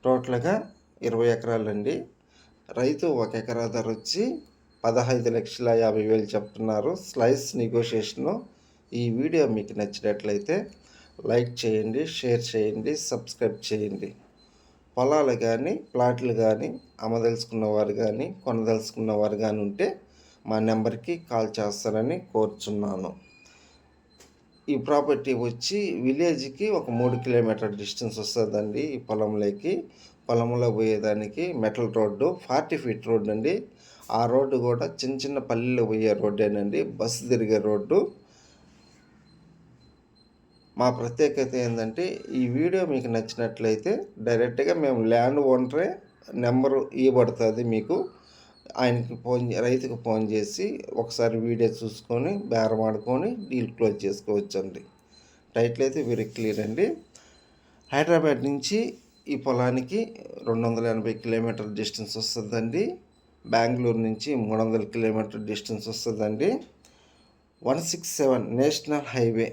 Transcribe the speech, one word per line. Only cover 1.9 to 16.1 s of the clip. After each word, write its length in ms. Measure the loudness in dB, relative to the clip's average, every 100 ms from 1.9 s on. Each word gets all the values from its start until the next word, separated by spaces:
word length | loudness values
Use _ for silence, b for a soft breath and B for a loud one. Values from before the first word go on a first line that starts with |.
| -4 -8 _ b b b b -10 -2
రైతు 260 | 0 0 0
ఒక 300 | 0 0 -2
ఎకరా 320 | -4 -4 -2
ధర 200 | -2 -4
వచ్చి 340 | -4 -4 -2 -2 -4 -12 _ _ _
పదహైదు 460 | 0 2 2 2 2
లక్షల 400 | 0 -4 -4 2 4
యాభై 200 | 4 2 2
వేలు 200 | 2 2
చెప్తున్నారు. 640 | -4 -6 -6 -2 0 0 -4 -8
స్లైస్ 360 | 2 4 4 0 -4
నెగోషియేషను. 760 | 0 0 0 -2 -2 -4 -4 -4 -8 b b b _
ఈ 120 | -2 -2 0
వీడియో 260 | 2 2 2
మీకు 260 | 0 -4 -4
నచ్చినట్లయితే 760 | -4 -2 -2 -2 -2 -2 0 -2 -2 B B B B B 0
లైక్ 220 | 2 2 -2
చేయండి, 400 | 0 0 0 -2 -4 -4
షేర్ 280 | 0 0 0
చేయండి, 440 | 0 0 -2 -4 -4 -4
సబ్స్క్రైబ్ 460 | -6 -8 -2 -2 -2 -6
చేయండి. 420 | -4 -4 -6 -10 -12 -20 _ b b b b _ 0
పొలాలు 380 | 2 4 4 2 2
కానీ, 280 | 0 0 -4 -4
ప్లాట్లు 400 | 2 2